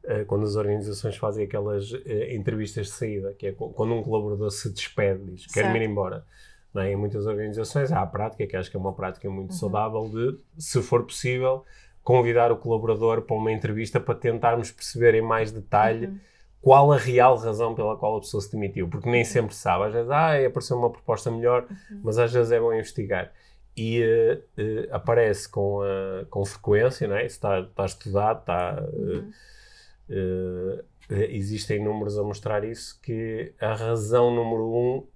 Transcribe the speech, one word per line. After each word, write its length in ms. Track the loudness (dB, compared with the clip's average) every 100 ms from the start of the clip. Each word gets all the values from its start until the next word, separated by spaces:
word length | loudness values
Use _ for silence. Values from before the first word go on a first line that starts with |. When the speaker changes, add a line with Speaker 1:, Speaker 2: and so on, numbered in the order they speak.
Speaker 1:
eh, 200 | -4 -4
quando 200 | -2 -2
as 100 | 0 -2
organizações 600 | 0 -2 -4 -6 -8 -4
fazem 280 | -4 -4
aquelas, 480 | -4 -4 -4 -4 -6 -10 -6
eh, 280 | -4 -4
entrevistas 520 | -4 -4 -4 -6 -8 -8
de 40 |
saída, 400 | -8 -6 -6 -8
que 120 | -8 -8
é 40 |
qu-, 180 | -8 -10
quando 240 | -4 -2
um 80 | -2
colaborador 480 | 0 -2 -2 -4 -4
se 200 | -4 -8
despede, 520 | -8 -8 0 0 0 -6
diz, 140 | -16 -4
"Quero-me 300 | 0 2 0
ir 40 |
Speaker 2:
Certo. 100 | 0
Speaker 1:
embora." 340 | -2 -4 -6 -14 -20 -20 -20 _
Não 100 | -4
é? 100 | -2
Em 40 | -2
muitas 300 | -2 -2 -2
organizações 640 | -2 -4 -4 -2 0 0
há 80 | 0
a 40 | 0
prática, 400 | -4 -6 -4 -4
que 100 | -4
acho 140 | -6
que 60 | -4
é 40 |
uma 120 | -6
prática 380 | -4 -8 -6 -8
muito 220 | -8 -8
Speaker 2:
Uhum. 40 | -6
Speaker 1:
saudável, 520 | -2 -2 -2 -4 -6
de, 300 | -2 -4 -4 _ -14
se 200 | -2 -2
for 220 | 2 0
possível, 600 | 0 -6 -4 0 0 0 -6 -20 -20 -12
convidar 500 | 4 4 6 6 6
o 40 | 4
colaborador 640 | 0 -2 0 2 2 2
para 120 | 0 -2
uma 140 | 0
entrevista 480 | -2 -2 -4 -2 -2
para 160 | 0
tentarmos 560 | -2 0 2 2 2 -4
perceber 440 | -10 -10 6 6
em 80 | 6
mais 280 | 2 0 0
detalhe 560 | -6 0 4 4 2 -4
Speaker 2:
Uhum. 100 | -10 -16 _ -20 _
Speaker 1:
qual 320 | 8 10 10
a 60 | 4
real 380 | 4 6 8 6
razão 360 | 0 -2 -2
pela 220 | 0 -4 -2
qual 200 | -2 -2
a 20 |
pessoa 220 | -4 -6
se 80 | -6
demitiu, 360 | -6 -4 -4 -4
porque 200 | -4 2
nem 120 | 2
Speaker 2:
Uhum. 20 | 4
Speaker 1:
sempre 280 | 0 0
se 60 | -4
sabe. 220 | -2 0
Às 80 | 0
vezes, 160 | -2 0
"Ah, 240 | 2 4 4 2
apareceu 300 | -2 -4 0
uma 120 | 0
proposta 400 | -2 -4 -2 -2
melhor", 360 | 0 2 2 0 -16 -16
Speaker 2:
Uhum. 100 | -8
Speaker 1:
mas 140 | -2 2
às 120 | 2
vezes 200 | 4 4
é 80 | 4
bom 120 | 2
investigar. 580 | 0 -4 -8 -4 -4 -4 -14 _ -20 -20 -8
E, 260 | -2 2
eh, 380 | 4 4 4 2 -6 -6
eh, 320 | -4 -4 -4
aparece 560 | -4 2 4 4 2 -4
com, 320 | -2 -2 0
eh, 420 | -2 -2 -4 -8 -8
com 140 | -4
frequência, 640 | -4 -4 2 4 4 0 -2
não 80 | -2
é? 80 | -4
Isso 100 | -4
está, 220 | -2 -2
está 240 | -2 -4 -4
estudado, 540 | -6 -2 2 2 0
está, 360 | -2 -2 -2 -4
eh, 180 | -6 -6
Speaker 2:
Uhum. 360 | -4 -6 -8 -18 -20 -20 -20 -20 -20 -20 -8
Speaker 1:
eh, 720 | -4 -4 -4 -6 -6 -6 -6 -12 _ -6
eh, 180 | -2 -2 -2
existem 460 | -6 -6 -4 -2
números 360 | -2 -2 -4 -2
a 40 |
mostrar 420 | -4 -4 -2 -2
isso, 340 | -4 -8 -14 -14
que 500 | -8 -6 -4 -6 -8 -4
a 140 | -4
razão 580 | -2 -2 -2 2 4 4
número 340 | 4 0 -2 0
um 340 | 0 0 -2 -8